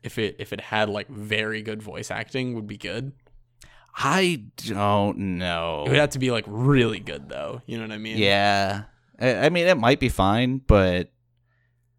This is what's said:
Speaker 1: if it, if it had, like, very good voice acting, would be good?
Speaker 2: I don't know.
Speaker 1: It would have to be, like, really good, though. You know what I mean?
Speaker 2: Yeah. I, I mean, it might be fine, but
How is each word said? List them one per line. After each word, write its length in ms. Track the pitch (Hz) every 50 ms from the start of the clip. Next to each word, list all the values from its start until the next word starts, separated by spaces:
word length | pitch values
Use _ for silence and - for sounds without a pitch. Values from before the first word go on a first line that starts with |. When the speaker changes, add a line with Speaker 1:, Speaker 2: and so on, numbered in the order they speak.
Speaker 1:
if 160 | - 120 - -
it, 180 | 110 98 - -
if 120 | 101 -
it 80 | 104 95
had, 280 | - - - 110 110 104
like, 200 | 101 104 98 -
very 540 | 139 107 104 107 107 107 107 107 107 107
good 200 | 107 110 107 107
voice 280 | 107 104 76 82 110 -
acting, 440 | 104 104 110 - - 131 127 123 120
would 120 | 117 104
be 100 | 104 110 101
good? 340 | - - 92 113 131 139 135 _ _ _ _ - _ _ _ _ - - - - - _ -
Speaker 2:
I 520 | - - 139 151 185 190 180 170 131 104 101 _
don't 800 | - - 113 107 98 101 104 104 104 101 104 - - 98 95 90 87
know. 460 | 92 90 85 82 82 85 80 73 73
Speaker 1:
It 40 | -
would 80 | 131 143
have 120 | 147 143
to 80 | - 135
be, 120 | 127 127
like, 120 | 120 113 101 104
really 500 | 104 110 123 135 143 131 120 113 110 87
good, 280 | - - 73 71 69 67
though. 340 | - 65 73 76 - 120 -
You 100 | - 117 113
know 60 | 110
what 80 | 107
I 60 | 110 107
mean? 200 | 107 110 110 110
Speaker 2:
Yeah. 680 | 104 98 98 101 101 104 101 101 98 95 101 101 104 - _ _ _ _ _ -
I, 160 | 117 127 120 92 117
I 20 | 156
mean, 160 | 175 175 170
it 100 | 180 185 135
might 220 | 107 120 139 147
be 80 | 139 120
fine, 500 | - - 95 98 101 113 123 127 131 135
but 540 | 131 - 107 101 95 92 90 90 87 - _ _ _ _ _ _ _ _ _ _ _ _ _ _ _ _ _